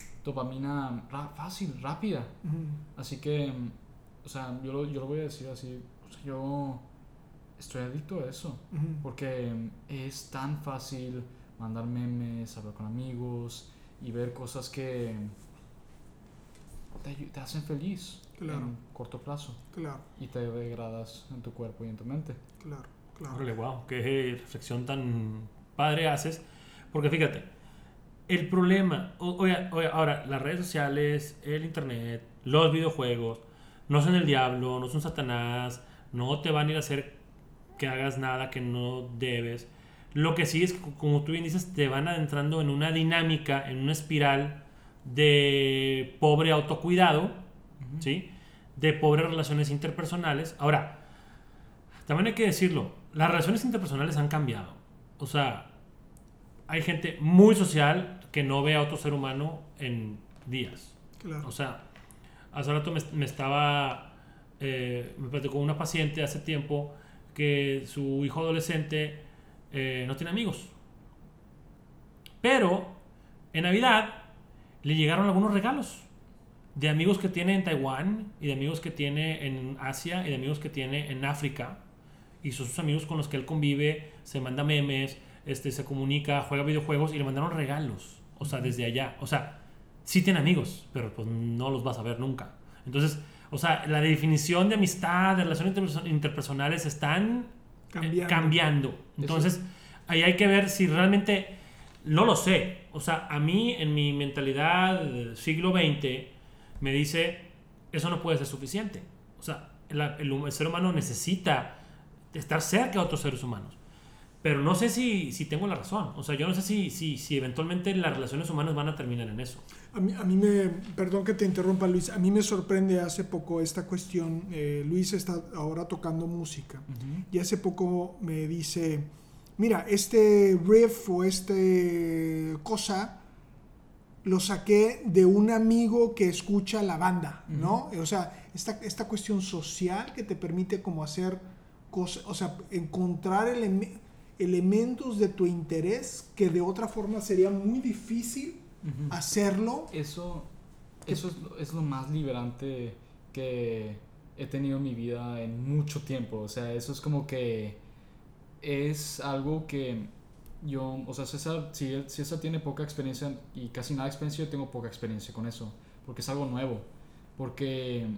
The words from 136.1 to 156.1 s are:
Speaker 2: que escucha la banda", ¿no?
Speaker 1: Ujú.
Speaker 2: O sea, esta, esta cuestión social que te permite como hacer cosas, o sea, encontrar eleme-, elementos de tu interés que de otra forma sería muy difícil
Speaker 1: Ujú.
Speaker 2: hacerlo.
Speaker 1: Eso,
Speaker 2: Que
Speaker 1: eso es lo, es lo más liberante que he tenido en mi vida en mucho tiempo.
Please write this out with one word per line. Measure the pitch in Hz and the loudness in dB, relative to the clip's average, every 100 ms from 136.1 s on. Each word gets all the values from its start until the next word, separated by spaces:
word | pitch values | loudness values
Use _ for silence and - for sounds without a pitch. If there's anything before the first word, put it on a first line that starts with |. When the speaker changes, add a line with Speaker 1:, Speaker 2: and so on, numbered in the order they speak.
| 226 | 4
Speaker 2:
que | 185 | 2
escucha | - - 202 190 214 | 2 2 0 2 0
la | 196 160 | 0 2
banda", | 180 180 151 147 - | 2 2 -2 -8 -6
¿no? | 151 170 214 - | -2 2 0 0
Speaker 1:
Ujú. | 180 | -6
Speaker 2:
O | 160 | -2
sea, | 202 170 - - - | -2 -2 -8 -16 -10
esta, | - 214 | -8 -6
esta | 214 - 208 | -8 -6 -4
cuestión | 208 - 202 | -4 -2 -2
social | 190 175 147 - 180 190 - - | -2 -6 -6 -2 -2 -2 -6 -10
que | |
te | 208 180 | -6 -6
permite | 170 175 185 196 | -4 -2 -2 -2
como | 190 160 | -2 -6
hacer | 151 - 185 185 - - - - - | -6 -2 -2 -4 -10 -20 -20 -20 -8
cosas, | 185 180 - 202 | -6 -4 -6 -10
o | |
sea, | 185 180 - - | -6 -6 -6 -8
encontrar | 190 160 185 180 175 190 190 226 | -6 -4 -2 -2 -2 0 2 2
eleme-, | 247 214 190 220 - - - - - | 0 2 0 0 -8 -20 -20 -20 -4
elementos | 180 180 180 208 240 240 262 208 | 0 4 6 4 4 -2 -4 2
de | 202 | 2
tu | 190 175 | 4 2
interés | 170 156 160 165 240 254 - - - | 2 -2 -2 0 0 -4 -12 -16 2
que | 185 | 4
de | 175 | 4
otra | 180 185 226 | 0 -2 -4
forma | 226 202 214 | -4 -4 -4
sería | 190 185 190 | 0 4 4
muy | 196 202 254 | 4 0 0
difícil | 262 208 - 233 233 269 294 - - - | -2 -4 -4 -4 -4 -6 -10 -12 -20 -10
Speaker 1:
Ujú. | 156 123 147 | -8 -6 -4
Speaker 2:
hacerlo. | 170 - 214 202 196 226 277 320 | -4 -2 2 2 2 0 -2 -6
Speaker 1:
Eso, | 160 147 175 175 175 - - - - - - - | -8 -6 -8 -8 -8 -12 -18 -20 -20 -20 -16 -6
Speaker 2:
Que | |
Speaker 1:
eso | 170 185 | -4 -4
es | - | -8
lo, | 160 - | -14 -10
es | 147 | -8
lo | 160 | -4
más | 151 135 143 | -4 -4 -4
liberante | 151 139 120 120 120 135 131 120 - - - - | -4 -4 -4 -6 -8 -8 -6 -8 -12 -20 -20 -14
que | - 131 123 117 113 107 101 - - - - | -8 -6 -4 -4 -4 -8 -12 -16 -20 -20 -14
he | 135 | -8
tenido | 139 139 135 | -4 -2 -2
en | |
mi | 139 117 | -4 -4
vida | 117 120 120 120 | -6 -6 -6 -6
en | 113 117 131 147 | -6 -6 -2 0
mucho | 147 143 | 0 -6
tiempo. | - | -6